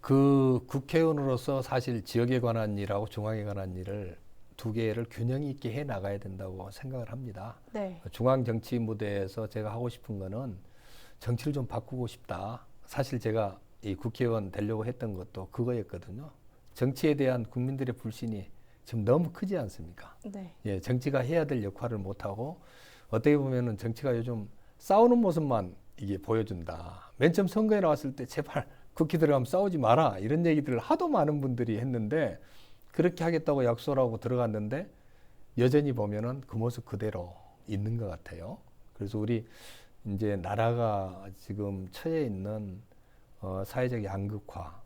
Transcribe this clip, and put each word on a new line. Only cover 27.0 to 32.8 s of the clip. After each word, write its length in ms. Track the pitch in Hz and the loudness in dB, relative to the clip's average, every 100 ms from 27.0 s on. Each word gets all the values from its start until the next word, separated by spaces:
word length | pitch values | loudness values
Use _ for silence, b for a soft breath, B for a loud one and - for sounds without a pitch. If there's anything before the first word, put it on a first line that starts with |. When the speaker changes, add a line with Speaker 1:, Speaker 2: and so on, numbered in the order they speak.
| - - | -18 2
Speaker 1:
맨 160 | 143 | 4
처음 160 | 170 190 | 4 2
선거에 320 | 220 220 208 | 2 4 4
나왔을 340 | 175 147 139 | 4 2 0
때 120 | 135 123 | -6 -6
"제발 400 | - 143 151 - B B | -6 -4 -4 -6 B B
국회 240 | - 156 165 | 0 2 6
들어가면 260 | 156 139 | 6 6
싸우지 340 | 123 180 202 170 | 4 2 2 4
마라." 400 | 113 127 156 95 | 6 8 6 2
이런 280 | 104 151 170 | 0 2 4
얘기들을 320 | 156 139 120 | 4 2 -2
하도 300 | - 330 359 | 2 2 4
많은 320 | 247 151 147 | 4 4 2
분들이 380 | 135 120 117 107 | 0 0 0 0
했는데 600 | 131 120 107 151 131 82 b b b b | 0 -2 0 0 0 -4 b b b b